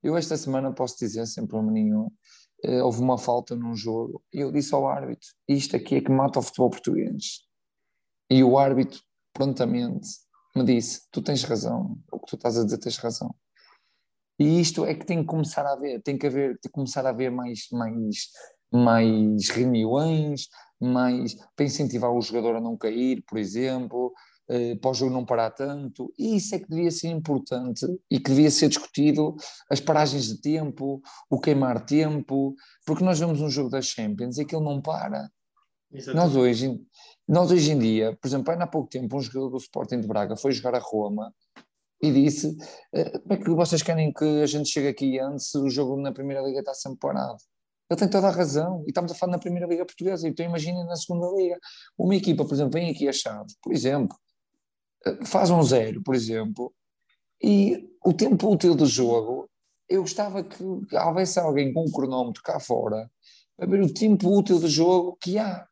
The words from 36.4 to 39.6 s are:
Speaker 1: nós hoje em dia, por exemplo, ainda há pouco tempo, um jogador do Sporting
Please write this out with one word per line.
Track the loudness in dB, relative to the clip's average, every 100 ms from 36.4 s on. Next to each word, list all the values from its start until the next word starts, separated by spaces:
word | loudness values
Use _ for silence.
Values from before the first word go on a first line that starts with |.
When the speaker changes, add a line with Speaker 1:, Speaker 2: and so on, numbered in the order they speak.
| 4 2 -2 -6 -12 _ -20 _ 0
Speaker 1:
nós | 4 6
hoje | 6 4
em | 4
dia, | 4 2 0 -2
por | -4
exemplo, | -4 -2
ainda | -2
há | -2
pouco | -4 -4
tempo, | -6 -6 -4
um |
jogador | -6 -6 -6
do |
Sporting | -6